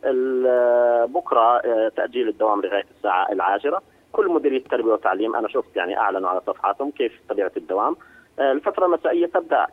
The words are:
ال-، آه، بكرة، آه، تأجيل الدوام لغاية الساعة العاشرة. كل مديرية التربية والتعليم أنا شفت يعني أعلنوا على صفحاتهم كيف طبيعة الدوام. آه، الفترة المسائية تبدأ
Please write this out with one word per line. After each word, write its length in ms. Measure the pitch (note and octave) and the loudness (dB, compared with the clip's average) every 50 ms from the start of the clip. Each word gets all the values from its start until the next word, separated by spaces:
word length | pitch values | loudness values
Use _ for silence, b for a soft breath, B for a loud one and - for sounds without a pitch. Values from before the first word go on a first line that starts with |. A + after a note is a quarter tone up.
| - | -4
ال-، 420 | C#3 C3 B2+ B2+ C3 C3 B2+ B2+ | -2 0 0 0 0 -2 0 2
آه، 580 | B2+ B2 B2 B2 A#2+ A#2+ B2 A#2+ A#2+ A#2+ A#2+ A#2 | 2 2 4 4 4 4 4 4 4 4 2 2
بكرة، 540 | A#2 C3+ B2+ - - - A#2+ A2+ A#2 A#2+ A#2+ | 0 -2 -6 -4 0 2 4 4 4 4 4
آه، 340 | - B2 A#2 A2 A2 A2+ - | 2 0 0 0 0 -2 -2
تأجيل 320 | - - G2+ G2+ B2 A#2+ A2 | -4 -6 -4 -2 -2 -2 -2
الدوام 320 | G#2 - A2 A2 G#2 G2+ | -2 0 0 2 2 0
لغاية 260 | F#2+ F#2 G2 G2+ G2 - - | 0 -2 -2 -2 -4 -4 -16
الساعة 360 | _ - G#2 F#2 F#2 G2 - G2+ | _ -2 0 0 0 0 -2 -2
العاشرة. 500 | F#2 F2 F#2 G2 G2+ - C#3+ D#3+ F#3+ - b b b b b - | -2 0 0 0 0 -2 -2 -4 -4 -6 b b b b b -2
كل 160 | - - F#3+ | -2 0 2
مديرية 300 | E3+ D#3 - - C3+ C3 | 0 2 0 0 -2 -2
التربية 340 | - - - A#2+ A2+ A2+ A2 | -4 -4 -4 -2 0 0 0
والتعليم 440 | G#2 - G#2 F#2+ F#2+ G#2+ A2+ G#2+ | 0 0 -2 -2 -2 -2 -4 -2
أنا 120 | A2+ A2 G#2 | -4 -4 -2
شفت 280 | - C3+ - - _ | -4 -4 -6 -4 _
يعني 220 | G2 F2+ F2 F#2+ - | -4 -4 -4 -2 -2
أعلنوا 300 | A2+ G2+ F#2+ F#2+ F#2+ F#2 | -2 -2 -2 -2 -2 -2
على 120 | F2+ F#2 - | -4 -4 -4
صفحاتهم 440 | - F#2+ - - F#2+ G2+ - C3+ D3 | -6 -6 -2 -2 -4 -2 -2 -6 -8
كيف 220 | - - - A#2 - - _ - | -4 -4 -4 -4 -4 -10 _ -6
طبيعة 240 | G#2+ G2+ G2 F2+ - | -4 -2 -2 -4 -4
الدوام. 400 | - - - F#2 G2 G#2+ C#3 F3 b b b b b b b b - | -8 -8 -4 -2 -2 -2 -2 -4 b b b b b b b b -2
آه، 140 | C3+ C3+ C3+ | 0 0 0
الفترة 340 | D3 - G#3 G3 - F#3 | 0 -2 -4 -2 0 0
المسائية 400 | F3+ E3+ D#3+ - E3 E3+ F3 E3+ | 2 0 0 0 -2 0 0 0
تبدأ 400 | E3+ - F#3 E3+ - D3 B2+ F2+ - | 0 0 -2 -2 0 0 0 0 0